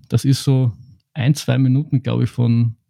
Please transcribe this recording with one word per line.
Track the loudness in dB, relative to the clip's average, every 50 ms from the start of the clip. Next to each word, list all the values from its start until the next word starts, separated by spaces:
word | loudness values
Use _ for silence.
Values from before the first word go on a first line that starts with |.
| -10 -4
Das | -4 -2 0
ist | 0 0 0 0
so | 0 0 2 2 0 -2 -6 -16 -20 -20 _ _ _ -8
ein, | -2 0 0 0
zwei | 0 0 -2 0 0
Minuten, | 2 2 2 0 0 -2 -4 -4 -2
glaub | -2 -2 -2 -2
ich, | -2
von, | -2 0 0 2 2 2 0 -2 -4 _ _ _